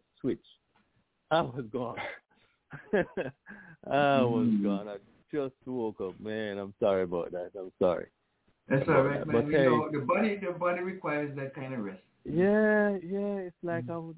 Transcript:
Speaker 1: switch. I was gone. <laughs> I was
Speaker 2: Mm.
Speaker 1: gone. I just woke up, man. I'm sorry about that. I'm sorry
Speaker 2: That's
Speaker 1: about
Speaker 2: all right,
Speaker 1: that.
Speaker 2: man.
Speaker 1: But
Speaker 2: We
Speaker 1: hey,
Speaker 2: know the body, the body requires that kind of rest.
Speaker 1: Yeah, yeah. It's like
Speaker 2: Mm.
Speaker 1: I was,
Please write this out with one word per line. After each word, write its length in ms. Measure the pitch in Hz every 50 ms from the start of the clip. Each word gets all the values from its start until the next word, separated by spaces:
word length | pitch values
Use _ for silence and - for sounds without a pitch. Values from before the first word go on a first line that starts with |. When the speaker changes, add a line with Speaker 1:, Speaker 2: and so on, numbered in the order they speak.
| _ _ _ _
Speaker 1:
switch. 180 | - 127 95 - _ _ - _ _ _ _ _ _ _ _ _ _ _ _ _ _ -
I 120 | 156 165
was 240 | 160 135 120 139 123 110
gone. 260 | 123 123 123 113 120 - - - - - _ _ _ _ _ _ _ _ _ - - - - - -
<laughs> 0 |
I 1300 | 196 165 - - 190 151 131 - _ _ - 214 - - - 160 - - - 139 139 147 143 139 135 127
was 240 | 120 117 120 123
Speaker 2:
Mm. 160 | 117 107 101 101
Speaker 1:
gone. 240 | 101 101 98 104
I 100 | 104 101 101 - _ _ _ _ -
just 240 | - 151 139 131 _ _ -
woke 360 | 131 127 127 113 110 101 -
up, 180 | 101 92 87 -
man. 380 | 101 107 107 110 110 104 98
I'm 160 | 101 98 98 98 -
sorry 240 | 117 101 98 95 92
about 280 | 87 90 85 - -
that. 200 | 87 87 87 87 -
I'm 140 | 101 92 92 - -
sorry 280 | 95 90 85 - - - _ _ _ _ _ _ _ _ _ _ _
Speaker 2:
That's 160 | - 131 135 -
Speaker 1:
about 120 | 165 151
Speaker 2:
all 60 | 135 135
right, 160 | 139 143 135
Speaker 1:
that. 80 | -
Speaker 2:
man. 80 | 151 113
Speaker 1:
But 120 | 117 143
Speaker 2:
We 60 | 147 151
Speaker 1:
hey, 120 | 147 135
Speaker 2:
know 240 | 127 120 117 - -
the 80 | 147 143
body, 380 | 123 123 - 202 220 214 202
the 140 | 196 185 180 175
body 280 | 156 180 175 175 180
requires 540 | 180 185 180 - - 156 147 147 147 143 135
that 180 | 139 135 135 -
kind 180 | 143 131 131 131
of 80 | 120 104
rest. 180 | 98 95 - _ _ _ _ -
Speaker 1:
Yeah, 720 | 135 147 170 185 202 208 214 214 214 214 208 208 208 202 185 165
yeah. 320 | 175 196 202 202 202 202 196 185
It's 80 | 180 - - -
like 220 | 170 170 170 123
Speaker 2:
Mm. 80 | 123 170
Speaker 1:
I 40 |
was, 180 | 170 165 165 160